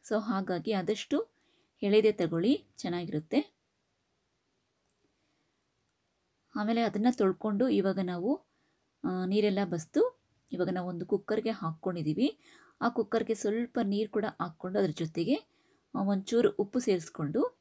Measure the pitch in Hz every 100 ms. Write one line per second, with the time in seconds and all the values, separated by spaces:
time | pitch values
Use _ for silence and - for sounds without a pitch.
0 | - 214 214 196 190 175 165 208 175 214
1 | - 294 453 _ _ _ _ _ 202 208
2 | 214 208 170 165 190 311 - - - 175
3 | 170 151 156 247 - _ _ _ _ _
4 | _ _ _ _ _ _ _ _ _ _
5 | _ _ _ _ _ _ _ _ _ _
6 | _ _ _ _ _ - 208 226 233 202
7 | 233 247 196 185 214 202 254 202 196 190
8 | 185 175 190 330 _ _ _ _ _ _
9 | - 185 185 202 208 190 196 170 160 294
10 | 480 - _ _ _ 180 180 185 180 175
11 | 175 196 - 220 220 220 165 160 - 175
12 | 151 156 262 - _ - - _ 233 240
13 | 220 226 220 220 214 214 240 - 208 202
14 | 214 214 214 - 175 160 180 196 196 151
15 | 160 160 170 311 - _ _ _ _ -
16 | 196 202 196 226 240 - 202 254 247 185
17 | 165 - 147 185 494 -